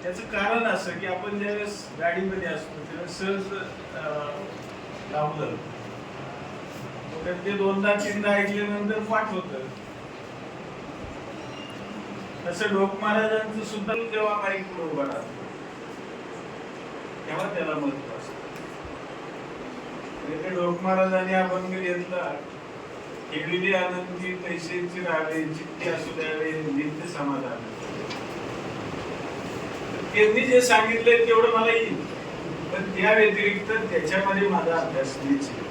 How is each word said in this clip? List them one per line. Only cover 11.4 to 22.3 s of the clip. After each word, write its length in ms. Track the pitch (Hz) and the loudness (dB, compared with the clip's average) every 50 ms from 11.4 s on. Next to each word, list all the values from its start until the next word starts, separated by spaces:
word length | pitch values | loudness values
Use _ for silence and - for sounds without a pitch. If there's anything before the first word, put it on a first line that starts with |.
| - - - - - - - - - - - - - - - - - - - - - 175 | -10 -10 -10 -10 -10 -10 -10 -10 -10 -10 -10 -10 -10 -10 -10 -10 -10 -10 -10 -6 -6 -4
तसं 260 | 170 - 214 202 196 | -2 0 2 4 6
ढोक 300 | 196 196 190 196 - 214 | 6 6 4 4 0 2
महाराजांचं 600 | 214 208 214 214 214 220 220 220 214 214 220 202 | 4 4 6 6 4 4 2 0 0 -4 -4 -4
सुद्धा 300 | - 214 208 196 214 220 | -4 -4 -4 -2 0 0
जेव्हा 420 | 226 233 226 214 214 214 214 208 | 0 0 0 0 2 2 2 2
माईक 320 | 208 196 196 190 190 185 - | 2 0 0 -2 -2 -4 -6
पुढे 160 | 180 175 170 | -6 -6 -4
उभा 200 | 156 143 139 139 | -2 0 0 0
राहतो 300 | 139 - - 123 120 117 104 95 - - - - - - - - - 92 - - - - - - - - - - - - - - - - - - - - - - - - - - - | 0 -2 -4 -6 -6 -8 -10 -10 -10 -10 -10 -12 -12 -12 -12 -12 -12 -10 -10 -10 -10 -10 -10 -10 -10 -10 -10 -10 -10 -10 -10 -10 -10 -10 -10 -12 -10 -10 -10 -10 -10 -10 -10 -8 -6
तेव्हा 260 | 147 160 190 190 - | -4 -2 -2 -2 -2
त्याला 200 | 175 165 156 151 | -2 -2 0 0
महत्त्व 420 | 151 147 139 135 - - - - - | 0 0 0 -2 -2 -6 -8 -10 -10
असतं. 160 | - - - - - - - - - - - - - - - - - - - - - - - - - - - - - - - - - - - - - - - - | -10 -10 -10 -10 -10 -10 -10 -10 -10 -10 -10 -10 -10 -10 -10 -10 -10 -10 -10 -10 -10 -10 -10 -10 -10 -10 -10 -10 -10 -10 -10 -10 -10 -10 -10 -10 -10 -10 -10 -8
म्हणजे 240 | - 147 156 156 165 | -6 -6 -4 -4 -2
ते 120 | 185 185 | -2 0
ढोक 260 | 180 175 175 175 175 | 2 2 2 2 2
महाराजांनी 520 | 185 190 190 185 190 190 185 185 185 185 185 | 2 2 4 6 6 4 4 2 2 4 4
अभंग 460 | 190 185 180 180 185 185 185 185 190 | 4 4 4 2 0 0 -2 -2 -2
घेतला 540 | 185 180 180 175 180 180 185 180 170 - | 0 0 0 0 -2 -2 -2 -2 -2 -2